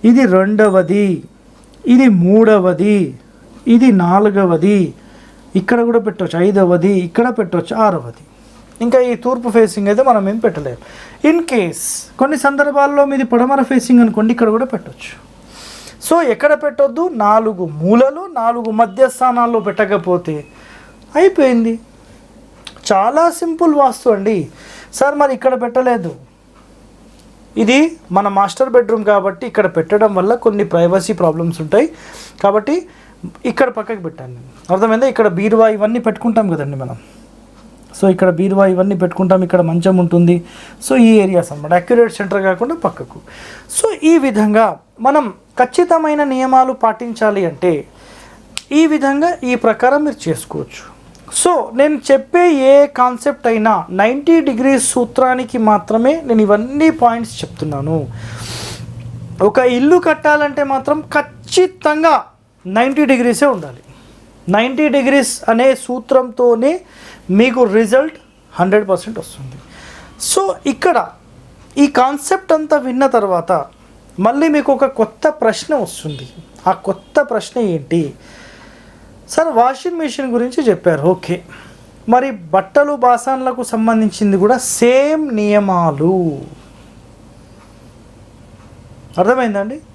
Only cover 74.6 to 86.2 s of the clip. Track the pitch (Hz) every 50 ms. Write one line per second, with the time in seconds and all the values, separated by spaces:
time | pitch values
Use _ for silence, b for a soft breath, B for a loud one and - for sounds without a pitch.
74.6 | - - 277 240 277 269 269 - 220 214 - - - 311 302 - - 226 202 -
75.6 | - - 302 269 202 - - - - 160 147 127 127 - - - - - _ -
76.6 | - 185 190 185 - 196 190 - - - _ 302 285 285 240 214 - - - 247
77.6 | 233 202 170 156 135 - 160 170 156 139 - B B B B B B B B B
78.6 | B B B B B B B B B B B B - - - - 320 330 277 226
79.6 | 240 254 269 262 - 359 349 330 320 277 226 - 269 262 233 240 240 247 247 -
80.6 | 294 233 190 175 - 180 165 139 143 170 185 180 - - 175 175 - B B B
81.6 | B B B B B B B - - - 233 254 262 277 240 196 170 156 165 190
82.6 | 190 - _ 294 294 294 294 254 247 247 247 233 233 269 269 262 262 254 247 247
83.6 | 240 - - 220 220 226 226 220 220 208 - - 220 202 196 190 185 208 254 240
84.6 | - - - - 233 240 254 262 277 294 311 311 311 285 233 214 208 208 208 208
85.6 | 202 196 185 175 170 160 143 139 151 170 190 185